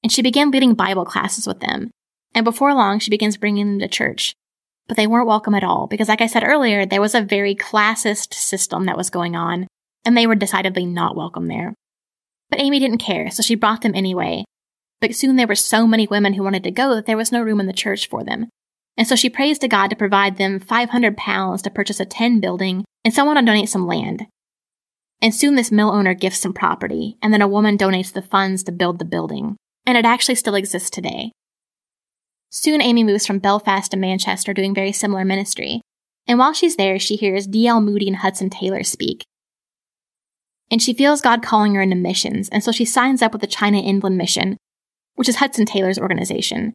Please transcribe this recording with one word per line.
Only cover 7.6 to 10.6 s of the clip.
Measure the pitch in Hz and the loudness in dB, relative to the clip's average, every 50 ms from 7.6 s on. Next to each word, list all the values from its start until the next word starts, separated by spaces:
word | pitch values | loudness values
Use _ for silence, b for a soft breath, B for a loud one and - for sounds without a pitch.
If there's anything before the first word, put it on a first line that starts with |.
| - - - 214 208 214 220 - - 220 208 214 - - - | -6 -2 0 2 2 2 0 0 -2 -2 -2 -2 -6 -10 -8
system | - - - - 185 - - - 170 190 | -6 -4 -4 -2 -4 -4 -4 -2 -4 -2
that | 185 - | -2 -2
was | - 185 - | -4 -6 -4
going | - 180 170 170 170 | -4 -4 -4 -4 -4
on, | 170 170 165 175 175 185 - _ _ _ _ _ _ _ | -4 -2 -2 -2 -4 -6 -8 _ _ _ _ _ _ _
and | 233 240 | 2 4
they | 233 233 | 4 4
were | 226 226 | 4 4
decidedly | 208 202 190 - 190 | 2 0 0 -2 -2